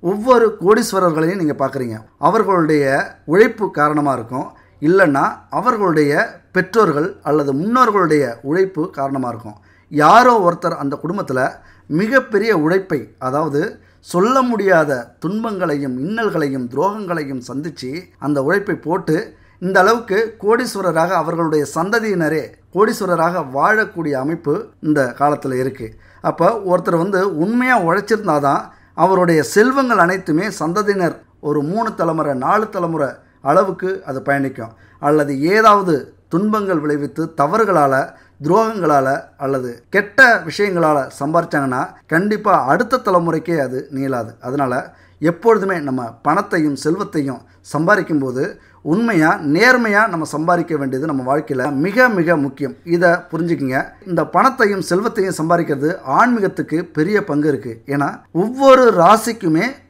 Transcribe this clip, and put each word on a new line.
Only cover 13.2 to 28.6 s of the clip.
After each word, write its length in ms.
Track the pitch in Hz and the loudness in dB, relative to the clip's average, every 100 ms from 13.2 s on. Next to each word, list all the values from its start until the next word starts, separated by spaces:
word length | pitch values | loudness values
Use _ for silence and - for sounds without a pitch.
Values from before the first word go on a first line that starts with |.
| 127 139 160 139 196 - _ _ - | -4 -2 -2 -2 -4 -8 _ _ -6
சொல்ல 280 | 175 202 269 | 0 2 2
முடியாத 500 | 254 226 196 175 151 131 117 _ | 2 0 4 4 4 -2 -6 _
துன்பங்களையும் 760 | 165 214 226 202 175 147 143 127 | -6 -4 -6 -4 -2 -2 -4 -6
இன்னல்களையும் 680 | 147 220 220 170 143 135 120 | -6 -2 -2 -2 -2 -4 -6
துரோகங்களையும் 720 | 123 180 214 196 170 143 135 123 | -2 -2 -4 -6 -6 -6 -10 -10
சந்திச்சு 420 | 127 160 139 127 151 180 _ | -10 -10 -10 -12 -12 -14 _
அந்த 180 | 139 147 | -4 -2
உழைப்பை 320 | 135 196 202 156 | 0 0 -2 -6
போட்டு 400 | 147 180 175 160 226 - _ _ | -2 -4 -2 -4 -4 -16 _ _
இந்த 160 | 180 190 | -2 2
அளவுக்கு 380 | 190 233 226 190 220 - | 4 2 0 -2 -2 -4
கோடீஸ்வரராக 720 | 202 233 247 202 185 160 170 185 | 0 0 0 -4 -2 0 0 0
அவர்களுடைய 460 | 156 165 165 156 143 | -2 -4 -2 -2 -2
சந்ததியினரே 680 | - 180 226 220 185 156 156 117 - _ | -4 -2 -2 -2 -2 0 -2 -6 -14 _
கோடீஸ்வரராக 720 | 175 220 208 190 170 165 180 143 | 0 0 0 -2 0 0 -2 -6
வாழக்கூடிய 640 | 131 165 214 208 170 151 135 | -2 0 2 -2 -4 -4 -4
அமைப்பு 300 | 135 165 147 160 - _ | -4 -6 -4 -4 -6 _
இந்த 200 | - 151 127 120 | -2 0 0 0
காலத்துல 400 | 143 147 139 127 | -2 0 -4 -4
இருக்கு. 300 | 131 135 113 - - - | -4 -6 -14 -16 -20 -8
அப்ப 280 | - 151 170 226 196 | -6 0 0 0 0
ஒருத்தர் 360 | 180 175 170 | -2 0 -2
வந்து 180 | 175 196 196 160 | 0 0 0 -2
உண்மையா 400 | 175 240 254 247 | -2 0 2 0
உழைச்சிருந்தாதான் 840 | 170 185 202 214 202 151 139 147 | 2 -2 0 -2 0 0 2 0